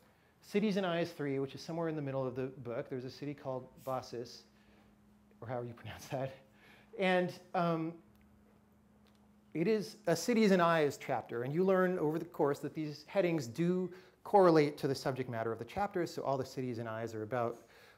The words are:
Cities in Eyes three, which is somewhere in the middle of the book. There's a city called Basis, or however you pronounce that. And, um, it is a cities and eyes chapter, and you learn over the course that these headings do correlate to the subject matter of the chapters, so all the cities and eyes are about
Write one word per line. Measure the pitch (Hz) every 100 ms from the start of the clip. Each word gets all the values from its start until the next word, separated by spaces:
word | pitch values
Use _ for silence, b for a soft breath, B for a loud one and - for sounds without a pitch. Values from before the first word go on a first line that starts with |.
| b b b b
Cities | - 208 214 196
in |
Eyes | 190 170 170
three, | - 147 135
which | 135
is | 139
somewhere | - 165 165
in | 156
the |
middle | 139 135 131
of | 123
the | 131
book. | 135 120 117 -
There's | 131
a | 127
city | 135 143
called | 143 139 131 127 -
Basis, | - 131 120 123 127 - - b b b b b _ _ _ _
or | 113
however | 127 120
you |
pronounce | 113 107 87 -
that. | 139 131 - - B B B B -
And, | 190 180 180 - -
um, | 185 170 165 160 170 - - - _ _ _ _ _ _ _ _ _ _ _ _
it | 156 175
is | 220 190 - -
a |
cities | 165 - 226 220
and | 190
eyes | 170 165 147 131
chapter, | - 123 - 120
and | 127
you | 151
learn | 190 185 185 180
over | 151 160
the |
course | 160 - 147 143
that | 147
these | 160 151 143 -
headings | 202 175 170 120
do | 117 170 185 180 B B B
correlate | - 208 185 160 147 147
to | 143
the |
subject | 131 151 127 123
matter | 117 113
of | 113
the |
chapters, | 117 - 202 185 170
so | -
all | - 135
the | 127
cities | - 127 113
and | 117
eyes | 110 113
are | 107
about | 107 127 117 - - B B